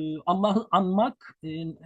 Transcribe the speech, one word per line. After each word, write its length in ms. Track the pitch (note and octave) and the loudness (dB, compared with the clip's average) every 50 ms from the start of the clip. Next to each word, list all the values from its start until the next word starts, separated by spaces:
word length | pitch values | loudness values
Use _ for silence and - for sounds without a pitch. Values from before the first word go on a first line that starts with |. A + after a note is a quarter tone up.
| D#3 D#3 D#3 D#3 - | -6 -6 -6 -4 -2
Allah'ı 400 | - F3+ F#3+ G3+ G#3 G3 A3 A3 - | 0 0 2 2 2 2 0 0 2
anmak, 680 | - F3+ G3 F#3 F#3 G3 A3+ C4 A3+ - - - - _ - | 2 2 2 2 2 2 2 0 0 -6 -16 -20 -20 _ -12
e, 40 | D#3 D#3 D#3+ E3 E3 D#3 - - | -10 -8 -8 -8 -8 -10 -12 -16